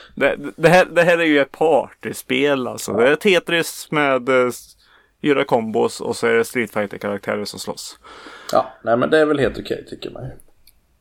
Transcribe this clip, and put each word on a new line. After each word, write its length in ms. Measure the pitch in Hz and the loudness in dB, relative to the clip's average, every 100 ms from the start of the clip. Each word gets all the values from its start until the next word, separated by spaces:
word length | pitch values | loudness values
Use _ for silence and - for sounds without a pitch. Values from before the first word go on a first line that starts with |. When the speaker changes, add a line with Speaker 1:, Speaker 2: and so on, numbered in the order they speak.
| - - | -18 -2
Speaker 1:
Det, 180 | 135 - 143 - | -2 -2 -8 0
det 120 | 160 | 4
här, 160 | 185 | 6
det 180 | 170 165 | 4 2
här 160 | 170 170 | 2 2
är 60 | |
ju 160 | 160 147 | 4 2
ett 100 | 135 | 2
partyspel, 1120 | - 160 135 101 - 110 - - 131 143 139 117 | 0 2 2 0 -10 -12 -12 -4 0 2 0 -2
alltså. 260 | 110 - | -8 -4
Speaker 2:
Ja. 60 | 101 | 2
Speaker 1:
Det 100 | 123 | 2
är 80 | 156 | 2
Tetris 720 | 214 175 - 170 160 - - | 2 2 2 -2 -2 -8 -4
med, 380 | 151 143 131 123 | 0 2 0 2
eh, 180 | 131 123 | 2 2
s-, 280 | - - _ _ _ _ _ | -2 -16 _ _ _ _ _
göra 240 | 147 139 | 0 0
kombos 560 | 139 123 110 117 117 - | 2 0 0 0 -2 -2
och 160 | - 113 | -6 -2
så 100 | 117 | 0
är 80 | |
det 100 | 117 | 2
Street 260 | 113 127 107 | 0 -4 -4
Fighter-karaktärer 720 | 107 101 92 104 101 - 104 | -4 -6 -6 -6 -6 -6 -6
som 140 | 101 98 | -6 -10
slåss. 400 | - - - - - - - - - | -10 -10 -14 -18 -20 -20 -20 -18 -2
Speaker 2:
Ja, 140 | - - - | -2 -2 -8
nej, 120 | 113 120 | -2 0
men 140 | 139 | 2
det 80 | 156 | 2
är 80 | 151 | 2
väl 120 | 143 | 2
helt 200 | 117 - | 0 -2
okej, 260 | - - - | -8 -8 -8
tycker 220 | - - | -14 -14
man 140 | - | -12
ju. 60 | 127 - - _ _ _ _ _ | -14 -16 -20 _ _ _ _ _